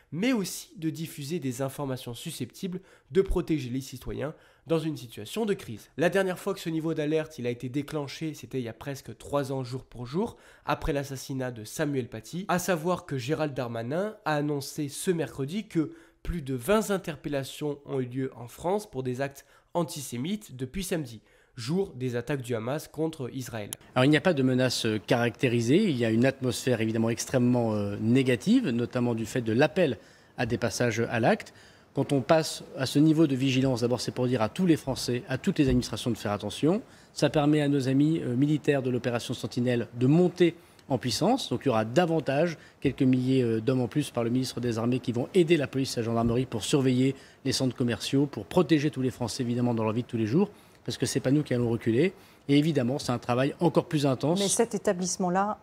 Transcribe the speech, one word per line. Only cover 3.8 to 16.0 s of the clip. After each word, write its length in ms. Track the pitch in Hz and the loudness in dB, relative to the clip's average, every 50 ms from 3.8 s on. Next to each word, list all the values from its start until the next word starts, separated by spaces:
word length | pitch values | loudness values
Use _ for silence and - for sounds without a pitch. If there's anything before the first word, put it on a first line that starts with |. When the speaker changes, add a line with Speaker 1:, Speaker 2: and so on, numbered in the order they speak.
Speaker 1:
citoyens 540 | 131 - - 123 - 117 104 110 123 143 160 - _ _ _ _ _ | -8 -8 -14 -14 -10 -10 -8 -6 -6 -8 -8 -12 _ _ _ _ _
dans 140 | - 160 165 | -4 -2 -2
une 160 | 151 160 151 | -2 -2 -6
situation 500 | 131 127 117 - - 104 - - 208 233 | -6 -10 -14 -14 -14 -14 -10 -6 -4 -2
de 80 | 208 196 | -2 -2
crise. 340 | 190 - - 117 98 - - _ | -4 -4 -10 -14 -14 -14 -16 _
La 140 | - 151 170 | 0 0 2
dernière 300 | - 196 190 185 175 - | 2 2 0 0 -2 -4
fois 120 | - 202 190 | -4 -6 -6
que 60 | 190 | -4
ce 100 | - 175 | -6 -4
niveau 240 | 160 160 151 165 165 | -4 -4 -2 -2 -2
d'alerte, 460 | 151 151 147 156 156 156 151 - - | -2 -2 0 0 0 -2 -4 -8 -6
il 80 | 120 | -4
a 40 | 120 | -4
été 180 | 120 120 - 127 | -4 -4 -6 -6
déclenché, 640 | 120 147 139 143 151 151 143 135 - - 165 156 147 | -6 -6 -6 -4 -6 -6 -6 -6 -8 -8 -8 -8 -8
c'était 240 | - - 117 - 135 | -10 -14 -8 -8 -6
il 60 | 123 | -6
y 40 | 113 | -6
a 40 | - | -8
presque 440 | - - 143 139 131 - - 113 | -10 -10 -10 -10 -10 -12 -16 -16
trois 360 | - - - - 143 143 127 139 | -16 -10 -4 -2 -2 -2 -2 -4
ans 100 | 135 131 | -6 -6
jour 220 | 120 127 131 117 | -6 -8 -10 -10
pour 200 | - - 113 123 | -12 -14 -14 -14
jour, 320 | 123 135 170 220 233 - - - - - - _ | -6 -4 -4 -4 -4 -6 -12 -20 -20 -20 -16 _
après 280 | - 147 - - - 151 | -4 -4 -4 -2 -2 -2
l'assassinat 600 | 139 139 127 135 131 - - 139 131 127 127 123 | -2 -4 -6 -8 -12 -10 -8 -6 -4 -4 -6 -6
de 100 | 113 107 | -8 -12
Samuel 460 | - - - 160 147 143 135 117 107 | -12 -6 -4 -2 -2 0 -2 -4 -4
Paty. 380 | - 110 - - - 170 190 - | -8 -12 -14 -10 -10 -10 -4 -2
À 100 | 165 180 | -2 -2
savoir 480 | 175 - 185 160 151 180 180 175 - | 2 0 0 0 0 -2 -2 -2 -4
que 100 | - 143 | -6 -6
Gérald 380 | 135 117 127 156 135 156 151 131 | -6 -2 -2 -2 -2 -2 -4 -2
Darmanin 640 | 135 127 117 117 113 117 120 143 170 196 214 214 - _ | -4 -6 -4 -4 -6 -4 -4 -2 -2 -2 -4 -6 -6 _
a 100 | 156 156 | -2 0
annoncé 540 | 147 147 147 147 139 135 - - - 151 139 | 0 0 0 -2 -2 -4 -8 -8 -6 -6 -6
ce 240 | - - - 190 180 | -6 -6 -2 0 0
mercredi 560 | 165 151 131 - - 135 139 170 220 220 - | 0 0 -4 -4 -6 -6 -4 -4 -6 -8 -2
que 240 | - 170 151 135 - - | -2 0 0 0 -4 -12